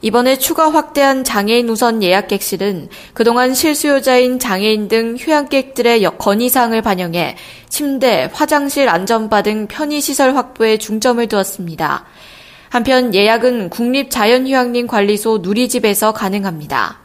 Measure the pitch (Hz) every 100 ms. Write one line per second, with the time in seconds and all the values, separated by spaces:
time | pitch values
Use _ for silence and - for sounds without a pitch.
0 | 220 220 247 262 269 330 320 311 302 -
1 | 269 269 262 208 202 233 240 220 240 226
2 | 185 185 196 196 - 185 196 185 170 -
3 | - - 233 233 254 262 330 294 294 277
4 | 262 254 247 254 254 190 208 214 208 226
5 | 226 240 - 302 285 277 262 - 233 233
6 | 185 - - 202 247 254 233 226 220 185
7 | 180 165 151 - - - - - 294 269
8 | 247 190 127 - 294 302 285 277 262 170
9 | 190 226 220 214 202 214 208 - 294 294
10 | 285 269 269 269 247 - 220 220 - 220
11 | 254 240 233 214 196 - 175 156 156 139
12 | - - - - - - - 247 233 262
13 | 247 190 202 226 247 240 185 - 240 262
14 | 269 247 214 254 262 269 247 240 240 226
15 | 202 208 220 220 180 208 247 247 220 202
16 | 214 214 208 202 196 165 151 131 90 -